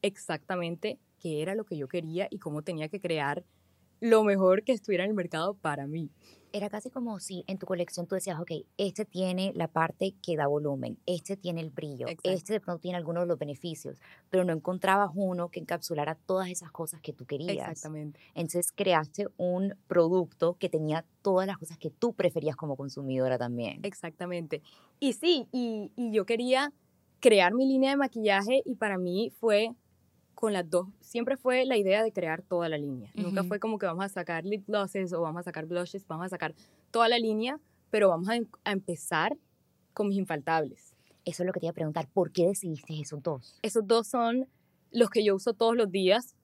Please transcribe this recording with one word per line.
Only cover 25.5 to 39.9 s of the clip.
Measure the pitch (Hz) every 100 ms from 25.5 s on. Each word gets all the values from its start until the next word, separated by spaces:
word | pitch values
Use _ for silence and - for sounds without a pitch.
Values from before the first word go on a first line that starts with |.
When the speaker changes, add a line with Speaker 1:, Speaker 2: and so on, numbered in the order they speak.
Speaker 1:
y, | 254 240 220 202 -
y | 233
yo | 214 190
quería | 233 247 254 294 _ _ _ _ _
crear | 254 208 180 233
mi | 269
línea | 262 269
de | 277
maquillaje | 269 233 214 196 202 262
y | - 220
para | 214 185
mí | 180 185 226 -
fue | 226 208 226 240 _ _ _ _ _ -
con | 220
las | 196 165
dos, | 175 185 -
siempre | - 233 240 269
fue | 254 254 262
la | 240
idea | 190 202
de | 226
crear | 196 165 160
toda | - 175 170
la | 151
línea. | 143 127 104 -
Nunca | 175 190
Speaker 2:
Ujú. | 180
Speaker 1:
fue | 202
como | 220 214
que | 190
vamos | 165 196
a |
sacar | 196 170 165 180
lip | 208 196
glosses | 208 196 196 180
o | 175
vamos | 165 170
a |
sacar | 175 165 165
blushes, | 175 180 196 _
vamos | 160 185
a |
sacar | 180 156 - - _ _
toda | 226 226
la | 240
línea, | 220 214 240 302 _ _ _
pero | 214 196
vamos | 165 185
a | 233
em-, | 226 -
a | -
empezar | 196 190 170 - 160 185 294 _ _ _ _ _